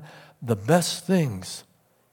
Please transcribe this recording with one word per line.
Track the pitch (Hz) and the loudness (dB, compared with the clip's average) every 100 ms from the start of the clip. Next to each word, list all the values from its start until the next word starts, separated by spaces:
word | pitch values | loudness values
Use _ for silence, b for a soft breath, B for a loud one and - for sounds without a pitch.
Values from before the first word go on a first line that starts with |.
| B B B B | B B B B
the | 127 107 | -2 -2
best | 104 175 170 - - | 4 2 2 -4 0
things | 185 147 95 92 - - _ _ _ _ | 2 2 -4 -10 -14 -16 _ _ _ _